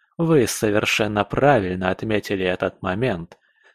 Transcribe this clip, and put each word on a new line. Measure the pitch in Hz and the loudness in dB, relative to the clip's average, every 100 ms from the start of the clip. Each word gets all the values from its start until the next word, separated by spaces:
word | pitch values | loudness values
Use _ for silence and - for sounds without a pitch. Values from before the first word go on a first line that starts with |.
| _ - | _ -4
Вы | 165 160 110 | 2 4 2
совершенно | - 110 104 110 - 107 104 | 0 0 0 0 0 0 0
правильно | 101 - 135 131 95 92 92 | -2 2 4 4 2 -2 -2
отметили | 92 113 107 - 101 92 | -2 -2 -2 -2 -2 0
этот | 90 95 - | 0 -4 -4
момент. | 98 92 127 92 85 - _ _ _ | -4 -2 -2 -4 -8 -18 _ _ _